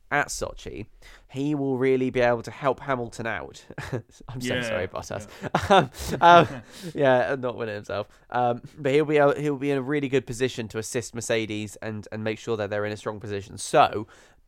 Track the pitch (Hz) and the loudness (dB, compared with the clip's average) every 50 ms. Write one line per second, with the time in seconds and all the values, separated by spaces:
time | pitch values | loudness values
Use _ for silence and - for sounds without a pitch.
0 | - - 143 143 - - - - - - - - - - - 76 110 - - - | -6 -2 0 0 0 -2 -4 -6 -6 -8 -8 -10 -12 -12 -10 -10 -12 -12 -16 -20
1 | - - - - - _ - 131 139 147 151 143 139 135 131 123 131 135 131 131 | -20 -20 -20 -20 -20 _ -6 -4 -2 0 0 0 0 0 0 2 4 4 4 4
2 | 131 127 120 127 120 120 120 117 107 120 - - 143 139 123 - - 143 135 123 | 2 2 2 4 4 4 4 2 -2 -8 -10 -2 -2 -2 -2 0 -2 -4 -4 -4
3 | 120 110 - - 113 113 107 85 69 67 - - - - - - - - 135 117 | -4 -6 -8 -8 -6 -6 -6 -6 -8 -10 -14 -18 -20 -16 -14 -14 -10 -8 -8 -8
4 | - _ - - - - 117 131 123 123 123 123 120 113 110 98 92 - - - | -8 _ -18 -18 -14 -12 -10 -6 -4 -4 -2 -2 -2 -2 -2 -4 -4 -4 -6 -8
5 | - - 104 101 104 - - - - - - - - - 202 185 139 127 - - | -8 -8 -8 -10 -10 -12 -12 -10 -6 -4 -2 -2 2 4 6 6 4 2 -2 -10
6 | - - - 135 170 170 175 170 143 - 135 123 - - - - 190 165 - - | -8 -6 0 6 8 10 10 10 8 6 0 -8 -14 -16 -18 -16 -14 -8 -2 2
7 | 143 131 127 123 110 85 143 135 123 123 113 107 117 110 104 104 - - 98 101 | 4 4 4 4 2 0 -2 -4 -4 -6 -6 -6 -6 -6 -6 -8 -8 -6 -6 -6
8 | 107 - - _ _ _ - 123 123 120 120 120 - - - - 131 135 135 151 | -6 -8 -12 _ _ _ -2 0 2 2 0 -2 -6 -14 -12 -6 -2 2 4 4
9 | 156 143 151 147 143 143 - - 147 151 143 127 139 143 143 135 127 131 151 147 | 4 4 4 6 6 4 4 2 0 -2 -2 -2 -2 -2 -2 -2 -2 -2 -2 -2
10 | 143 127 139 131 - - 120 110 131 123 - - 113 98 - 110 110 - - 127 | 0 0 0 0 0 -2 -2 -2 -2 -2 -2 -4 -8 -8 -8 -8 -8 -4 -4 -6
11 | - - - 120 - - 117 113 110 104 107 107 107 101 - - - 110 107 107 | -6 -6 -8 -8 -4 -2 0 0 0 -2 -4 -6 -6 -8 -10 -10 -10 -10 -8 -10
12 | 98 - 107 110 107 110 110 - - 117 117 107 104 98 107 104 104 104 107 104 | -10 -10 -10 -6 -4 -4 -6 -4 -4 -4 -4 -2 -2 -2 -2 -2 -2 -4 -4 -6
13 | - 117 107 101 - 107 104 101 101 - - 101 - - - 151 127 - - 104 | -6 -8 -8 -8 -8 -8 -6 -6 -8 -10 -12 -12 -4 2 6 6 6 6 4 -2
14 | 107 - - - - _ _ _ _ | -8 -10 -14 -20 -20 _ _ _ _